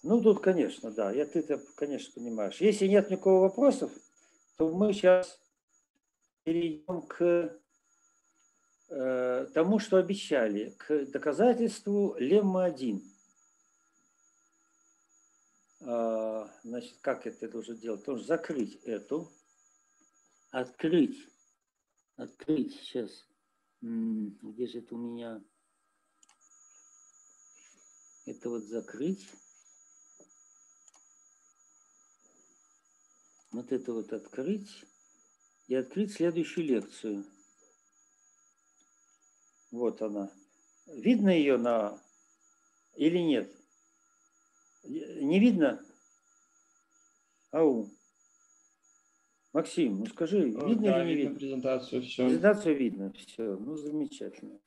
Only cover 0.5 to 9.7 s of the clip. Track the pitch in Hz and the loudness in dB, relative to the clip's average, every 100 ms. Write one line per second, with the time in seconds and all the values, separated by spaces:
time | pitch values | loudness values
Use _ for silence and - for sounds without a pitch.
0.5 | 175 110 - 113 107 101 123 147 170 147 | 2 0 -2 -10 -2 0 0 -2 -2 -2
1.5 | 139 - - 143 131 - - 120 113 98 | -4 -6 -8 -6 -6 -10 -12 -8 -4 -4
2.5 | - 202 202 196 202 202 190 196 190 190 | 2 2 4 4 4 4 0 4 6 6
3.5 | 190 277 - 139 - _ _ _ _ _ | 6 4 4 -6 -10 _ _ _ _ _
4.5 | - 160 170 208 202 180 185 180 - _ | -2 0 2 2 4 6 6 4 -12 _
5.5 | _ _ _ _ _ _ _ _ _ 160 | _ _ _ _ _ _ _ _ _ -2
6.5 | 170 170 151 - 175 - - 175 175 165 | 0 -2 -6 -8 -8 -8 0 4 4 2
7.5 | - _ _ _ _ _ _ _ _ _ | -8 _ _ _ _ _ _ _ _ _
8.5 | _ _ _ _ 147 131 127 127 131 135 | _ _ _ _ -4 -2 0 0 -2 -2
9.5 | 156 170 | 0 4